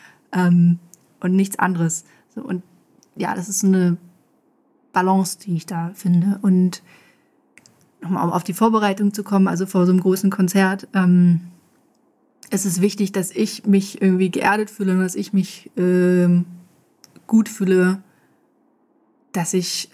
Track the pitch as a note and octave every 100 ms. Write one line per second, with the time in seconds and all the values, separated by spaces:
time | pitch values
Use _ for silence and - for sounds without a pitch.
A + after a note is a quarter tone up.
0 | - _ _ F3+ F3+ F3 F3 F3 - _
1 | _ _ F3+ F#3+ G3 - F#3 E3+ E3 -
2 | - _ _ - - F3+ - _ _ _
3 | _ - F3 F#3+ F3+ F3+ G3 F#3 F3+ F3
4 | - _ _ _ _ _ _ _ _ F#3
5 | F#3 F#3+ F#3+ - G3+ E3 - E3+ E3+ G3+
6 | F3+ F3 G3 G3 G3+ F#3 F3+ - - -
7 | _ _ _ _ _ _ _ _ _ _
8 | E3+ F#3+ E3+ F3+ - F3 A3 A3 G#3 G3
9 | G3+ G#3+ G3+ G3 F#3+ E3+ F#3+ F#3 F3+ F3+
10 | F#3+ F#3+ F#3+ G3 F3+ G3 F#3+ F#3+ - F#3+
11 | F3+ F3+ F3 E3+ - - _ _ _ _
12 | _ _ _ _ - F#3+ F#3+ F3 G3+ G3+
13 | F#3+ G3 F3+ - G#3+ - G#3 G3 G3 -
14 | F#3+ F#3 F#3 - F#3+ G#3 G#3+ - F#3+ F#3
15 | F#3 G3+ G3 G3 F#3 - - - F3+ F3+
16 | F3+ F3+ F3 F3 F3 - - _ _ _
17 | _ - - A3 G#3+ - F#3+ F#3 F#3 F#3+
18 | - _ _ _ _ _ _ _ _ _
19 | _ _ _ F3+ E3 F#3 F3 - -